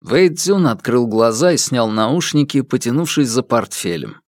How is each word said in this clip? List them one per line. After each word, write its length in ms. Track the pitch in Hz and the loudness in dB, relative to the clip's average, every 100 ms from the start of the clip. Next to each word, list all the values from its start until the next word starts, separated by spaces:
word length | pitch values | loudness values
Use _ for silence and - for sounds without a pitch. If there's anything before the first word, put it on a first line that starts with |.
Вэй 320 | - 143 185 | 0 2 2
Цзюн 320 | 160 175 196 165 | 2 -2 2 2
открыл 400 | 110 - 123 120 | 0 0 0 0
глаза 460 | 110 113 113 175 | 2 2 2 2
и 60 | 156 | 2
снял 300 | - 127 113 | 0 0 0
наушники, 760 | 107 110 156 156 151 143 143 | 0 0 0 0 0 0 0
потянувшись 680 | 135 131 117 127 165 - 135 | -2 -2 -2 -2 -2 0 0
за 140 | 113 | 0
портфелем. 800 | 123 117 104 - 98 85 62 - _ | 0 -2 -2 -8 -6 -6 -8 -16 _